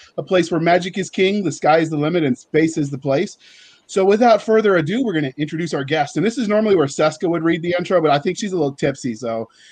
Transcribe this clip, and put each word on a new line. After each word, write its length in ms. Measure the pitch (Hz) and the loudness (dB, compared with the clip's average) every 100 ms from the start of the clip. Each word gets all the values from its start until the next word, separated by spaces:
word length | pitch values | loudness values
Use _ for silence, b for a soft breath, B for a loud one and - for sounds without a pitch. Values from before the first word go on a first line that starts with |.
| b - | b -12
a 40 | |
place 300 | 156 185 170 | -2 0 0
where 80 | 165 | 0
magic 360 | 165 180 180 196 | 2 2 0 -6
is 120 | 180 | -6
king, 320 | - 190 208 | 0 0 0
the 80 | 175 | -4
sky 280 | 135 147 160 | -2 2 2
is 120 | 156 | 2
the 60 | 151 | -2
limit, 260 | 151 175 | -2 0
and 160 | 147 123 | 0 -2
space 380 | - 156 160 160 | -2 0 0 0
is 120 | 143 | -4
the 80 | 139 | -4
place. 400 | 139 139 202 - b b b b _ | -2 -2 -2 -8 b b b b _
So 160 | 196 | 0
without 360 | 190 214 240 214 | 2 4 6 4
further 360 | - 220 208 180 | 4 2 4 2
ado, 260 | 151 226 | 0 -2
we're 80 | 240 | -2
gonna 180 | 165 139 139 | -2 -4 -4
introduce 380 | 147 160 170 | -6 -6 -4
our 80 | 151 | -4
guest. 320 | 139 156 143 156 | -2 -2 -2 -2
And 80 | |
this 140 | 202 240 | -2 -2
is 80 | 208 | -2
normally 300 | 208 214 185 | 0 2 2
where 100 | 139 | 2
Seska 420 | - 156 151 175 | 0 0 0 -2
would 140 | 165 | -2
read 180 | 165 170 | 0 -2
the 140 | 170 175 | -2 -4
intro, 240 | 175 185 | 0 2
but 120 | 156 | 2
I 80 | 143 | 2
think 180 | 185 175 | 0 -4
she's 140 | 208 | -4
a 40 | 185 | -2
little 160 | 143 | -2
tipsy, 440 | 139 147 135 127 110 | -2 -4 -4 -6 -6
so 320 | 120 113 117 b b | -6 -6 -8 b b